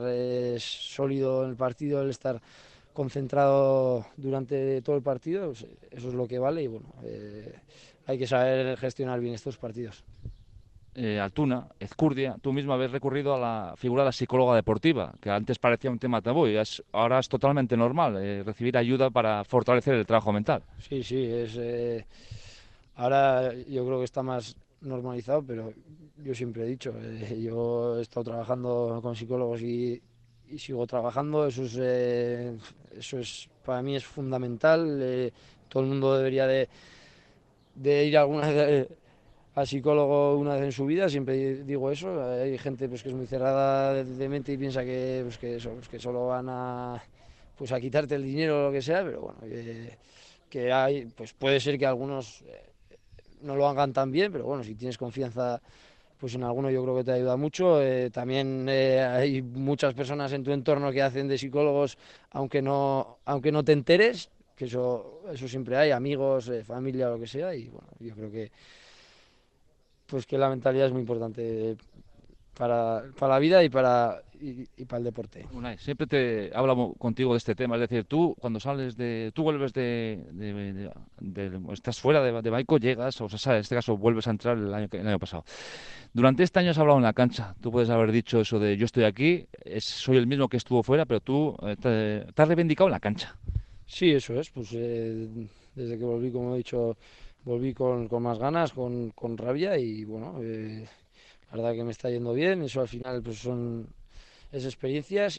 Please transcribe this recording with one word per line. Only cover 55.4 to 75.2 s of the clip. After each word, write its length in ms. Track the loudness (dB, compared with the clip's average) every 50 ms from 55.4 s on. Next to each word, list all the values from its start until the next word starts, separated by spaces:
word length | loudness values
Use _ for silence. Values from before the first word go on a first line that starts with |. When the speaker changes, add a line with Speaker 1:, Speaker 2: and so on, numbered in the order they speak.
| -2 -2 -2 -4 _ -12 -20 -20 -20 -20 _ _ _ _ _ -10
Speaker 1:
pues, 160 | -10 -8 -6
en 100 | -4 -2
alguno 260 | -2 -2 -2 0 0
yo 120 | 0 0 0
creo 140 | 0 0
que 80 | 0 0
te 80 | 0 0
ayuda 240 | 2 2 2 0
mucho. 460 | 0 0 -2 0 2 4 6 6 6 6
Eh, 260 | 4 2 2 0 -2
también, 560 | -2 -4 -4 -2 -2 -2 0 -2 -2 -2 -2 0
eh, 320 | 2 4 4 4 4 4 4
hay 400 | 2 2 2 2 2 0 -2 -4
muchas 500 | -6 -6 -4 -2 0 0 2 0 0 0
personas 400 | -2 -4 -4 -4 -6 -4 -4 -4
en 120 | -4 -2
tu 80 | -2 -2
entorno 380 | 0 2 2 2 2 2 0 0
que 100 | 2 2
hacen 260 | 2 0 0 -2 0
de 80 | -2
psicólogos, 640 | -2 -2 -2 0 2 2 4 4 4 2 0 -2 _ -20 -20 -20 -20 _ _
aunque 320 | -6 -6 -4 -2 0 0 0
no, 560 | 2 2 2 2 2 2 0 -2 -4 -8 _ -6
aunque 260 | -4 -4 0 2 2 2
no 100 | 2 6
te 100 | 6 6
enteres, 580 | 6 6 6 6 6 6 4 4 0 -8 -14 _ _ _ _ _
que 80 | -10 -10
eso, 560 | -6 -4 -2 0 0 -2 -2 -4 -10 -16 -16 -14 -14
eso 160 | -12 -10 -10
siempre 300 | -8 -8 -6 -4 -2 2
hay, 140 | 4 4 4
amigos, 580 | 4 2 0 -2 -2 0 0 2 0 0 -2 -4
eh, 160 | -6 -6 -6
familia, 460 | -8 -8 -6 -6 -4 -2 -2 0 -2
lo 100 | -2 -4
que 60 | -6
sea, 280 | -8 -8 -6 -6 -6 -6
y 140 | -8 -12 -14
bueno, 200 | -16 -20 -20 -20 -20 -18
yo 140 | -16 -16 -14
creo 160 | -12 -12 -10
que, 200 | -8 -8 -10 -10 _ _ -20 -20 -20 -20 -20 -20 -20 -20 -20 -20 _ _ _ _ _ _ _ _ _ _ _ _ _ _ _ _ _ _ _
pues, 200 | -8 -6 -6 -6
que 100 | -2 0 2
la 100 | 2 2
mentalidad 360 | 0 0 0 0 2 4 2
es 60 | 2 2
muy 80 | 0
importante 760 | -2 -2 -4 -4 -4 -6 -6 -6 -6 -4 -4 -2 -2 -4 -4 -6 -10 -20 -20 -20 -20 -20 -20 -20 -20 -20 -20 -20 _ _ -8
para, 480 | -4 0 0 2 2 2 0 0 -2 -4 -8 -6 0
para 140 | 2 4 6
la 40 | 6
vida 260 | 6 8 8 8 8
y 60 | 8
para, 520 | 6 4 4 6 6 6 4 2 0 -4 -10 -18 -20 -14
y, 280 | -12 -12 -12 -12 -14 -16 -14
y 80 | -16 -12
para 140 | -8 -6 -4
el 60 | -4
deporte. 420 | -4 -6 -6